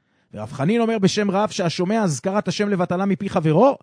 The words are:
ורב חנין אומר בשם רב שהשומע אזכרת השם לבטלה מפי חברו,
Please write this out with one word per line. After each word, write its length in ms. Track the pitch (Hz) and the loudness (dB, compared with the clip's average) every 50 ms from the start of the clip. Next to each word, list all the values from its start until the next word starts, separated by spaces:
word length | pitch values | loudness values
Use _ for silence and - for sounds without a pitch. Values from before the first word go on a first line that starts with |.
| _ _ _ _ _ _ - | _ _ _ _ _ _ -12
ורב 180 | 104 107 107 | -12 -12 -10
חנין 280 | - - 135 180 226 233 | -6 -2 0 0 2 2
אומר 180 | 233 226 226 220 | 2 0 0 2
בשם 320 | 190 185 - 208 208 202 | 2 2 2 2 -2 0
רב 200 | 180 196 214 208 | 0 0 0 0
שהשומע 520 | - - 185 165 - - 180 180 220 226 | -2 -2 -2 -2 -2 -2 -2 0 0 0
אזכרת 460 | 208 175 143 120 - 190 190 214 - 185 | 0 0 -2 -2 -4 -2 -2 -2 -2 -2
השם 200 | - - 208 208 | -4 -2 -2 -2
לבטלה 380 | 202 175 180 - 175 180 196 | 0 -2 0 -2 -2 -2 0
מפי 220 | 196 196 - 202 190 | -2 -2 -2 -4 -2
חברו, 500 | - 190 151 160 151 175 240 277 - - | -2 0 2 4 4 6 6 4 2 0